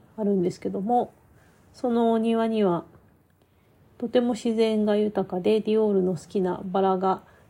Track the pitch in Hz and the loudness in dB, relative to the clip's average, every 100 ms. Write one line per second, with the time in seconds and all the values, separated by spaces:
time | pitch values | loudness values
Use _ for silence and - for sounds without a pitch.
0 | - - 202 196 180 - 196 196 202 247 | -20 -4 0 2 0 -4 -8 -6 0 0
1 | - _ _ _ _ _ _ - 247 233 | 0 _ _ _ _ _ _ -8 -2 0
2 | 233 226 226 226 226 220 196 170 - - | 2 2 0 0 0 0 2 0 -4 -20
3 | _ _ _ _ _ _ _ _ _ - | _ _ _ _ _ _ _ _ _ -10
4 | 233 247 240 226 240 220 226 220 208 208 | 0 0 0 -2 -2 0 2 2 2 2
5 | 208 196 185 180 202 220 214 220 214 196 | 0 -2 -4 -2 0 0 2 0 2 2
6 | 185 170 - 202 180 180 196 190 190 190 | 0 -2 -4 -2 -2 -4 -4 0 2 2
7 | 190 185 - - | 0 -2 -6 -20